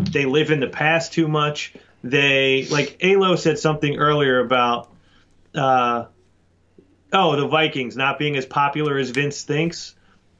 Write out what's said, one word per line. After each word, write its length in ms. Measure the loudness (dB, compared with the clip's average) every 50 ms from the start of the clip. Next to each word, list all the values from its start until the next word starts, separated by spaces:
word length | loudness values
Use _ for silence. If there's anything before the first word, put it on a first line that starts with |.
| 0 0
They 140 | -2 -2 -2
live 260 | 0 0 0 0 0
in 80 | 0 -2
the 80 | -2 -4
past 460 | -4 -2 0 0 0 0 -2 -4 -2
too 140 | -2 0 0
much. 440 | 0 0 0 -2 -2 -6 -10 -12 -14 -20 -20 _ _ _ -8
They, 640 | -2 0 2 2 4 4 2 2 2 2 0 0 -2
like, 280 | -2 -2 -2 -2 -4 -2
Alo 360 | 0 2 4 4 4 2 2 2
said 200 | 2 0 0 2
something 380 | 0 0 0 0 -2 -2 0 0
earlier 420 | 2 2 2 2 2 2 2 2
about, 500 | 2 2 2 2 2 2 0 -2 -4 -12 -20 -20 _ _ _ _ _ _ _ _ _ _ -4
uh, 500 | -2 2 2 2 2 2 2 0 -2 -4 -8 _ _ _ _ _ _ _ _ _ _ _ _ _ -20 -20 _ _ _ _ -2 0
oh, 220 | 2 2 2 2 0
the 100 | 0 0
Vikings 480 | 2 0 0 0 -2 -4 -8 -6 -6
not 240 | -4 -2 -2 -2 -2
being 160 | -4 -4 -2
as 100 | -4 -6
popular 520 | -4 -2 0 0 0 0 -2 -2 -2 -2 -2
as 140 | -2 -2
Vince 320 | -2 -2 -2 -2 -4 -8 -8
thinks. 520 | -4 -2 -2 -2 -2 -4 -8 -14 -16 -18 _ _ _ _ _ _ _ _